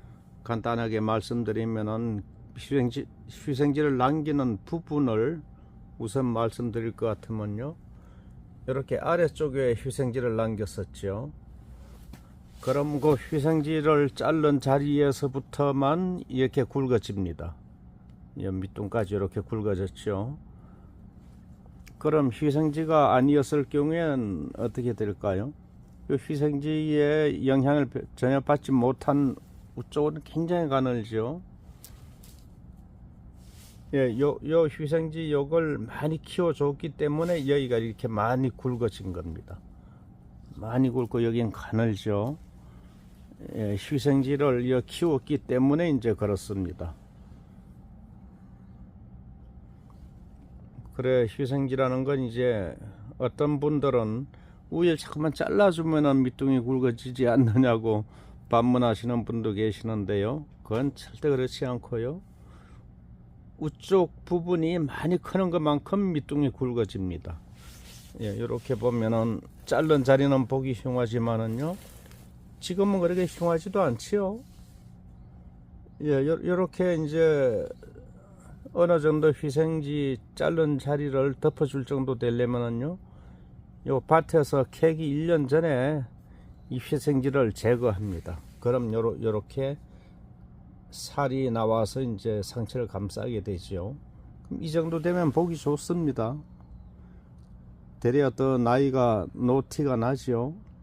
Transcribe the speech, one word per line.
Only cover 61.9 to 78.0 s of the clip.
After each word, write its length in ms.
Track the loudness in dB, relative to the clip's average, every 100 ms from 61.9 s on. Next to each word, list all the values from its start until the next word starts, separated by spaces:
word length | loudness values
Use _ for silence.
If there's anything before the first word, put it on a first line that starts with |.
| -6 -4 -8 -14 -20 -20 -20 -20 -20 -20 -20 -20 -20 -20 -20 -20 -8
우쪽 640 | -8 -8 2 2 2 -2
부분이 540 | -4 -2 0 0 2 0
많이 380 | -2 -2 0 -2
크는 300 | 0 0 2
것만큼 600 | 2 2 0 0 0 0
밑둥이 380 | -2 -2 0 0
굵어집니다. 880 | 0 -2 0 -2 -2 -6 -6 -8 -12 -14 -20 -20 -20 -20 -20 -18 -10
예, 180 | -6 -6
요렇게 360 | -4 -6 -4
보면은 640 | -2 0 2 2 2 0 -2 -8 -18
자른 400 | -2 0 4 4
자리는 420 | 6 6 6 2 2
보기 280 | -2 -2
흉하지만은요, 1000 | -4 -4 -2 0 0 0 0 -2 -4 -4 -6 -12 -20 -20 -20 -20 -20 -20 -14
지금은 400 | -6 0 2 2
그렇게 260 | 2 2 -2
흉하지도 560 | 0 0 0 0 0
않지요. 580 | 0 0 -2 -2 0 -4 -12 -20 -20 -20 -20 -20 -20 -20 -20 -20 -20 -20 -20 -20 -20 -6
예, 240 | 0 2 2
요, 120 | 0
요렇게 520 | 0 0 0 0 0 0
이제 640 | 0 2 4 4 4 2 -2 -8 -18 -20